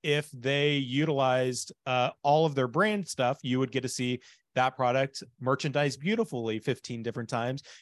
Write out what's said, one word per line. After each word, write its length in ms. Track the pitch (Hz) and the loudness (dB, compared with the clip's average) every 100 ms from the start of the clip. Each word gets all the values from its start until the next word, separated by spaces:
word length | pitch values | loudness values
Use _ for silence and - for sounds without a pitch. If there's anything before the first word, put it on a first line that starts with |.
if 260 | - 147 147 | 0 0 0
they 440 | 131 131 143 147 | -4 0 2 2
utilized, 1000 | 143 127 135 156 135 131 127 127 120 - - - | 2 0 0 2 2 2 2 0 -2 -8 -10 -2
uh, 240 | 127 123 - | 0 0 0
all 240 | 143 151 160 | 2 4 4
of 80 | |
their 140 | 139 127 | 2 0
brand 400 | 147 208 208 165 | 2 0 0 -4
stuff, 320 | - 123 139 | 0 0 0
you 160 | 131 127 | 0 0
would 140 | 131 | 0
get 100 | 127 | -2
to 80 | 123 | -4
see 300 | - 123 123 - - _ | -4 -2 -4 -8 -20 _
that 220 | 127 127 - | 0 0 2
product 480 | 123 131 135 - - - | 0 2 0 -4 -16 -6
merchandised 600 | 127 135 151 139 147 131 | -2 0 0 0 0 -2
beautifully 600 | 156 226 226 131 113 110 | -2 0 -2 -2 -2 -2
fifteen 420 | - 123 - 120 | -2 -4 -6 -8
different 280 | 113 120 113 | -6 -6 -4
times, 340 | 120 120 139 - - | -2 -2 -6 -10 -20